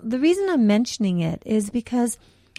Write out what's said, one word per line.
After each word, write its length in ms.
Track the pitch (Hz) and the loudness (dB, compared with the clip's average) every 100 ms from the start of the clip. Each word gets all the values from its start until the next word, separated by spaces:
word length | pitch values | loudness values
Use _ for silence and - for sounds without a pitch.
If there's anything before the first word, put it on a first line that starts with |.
the 160 | 226 254 | -6 0
reason 320 | 302 370 392 | 2 2 2
I'm 160 | 320 214 | 2 4
mentioning 540 | 208 247 - 202 180 | 4 0 -2 -2 0
it 200 | 165 170 - | -2 -4 -2
is 240 | 214 202 | -2 -2
because, 480 | 240 - 247 240 - _ _ _ | -6 -4 -2 -2 -4 _ _ _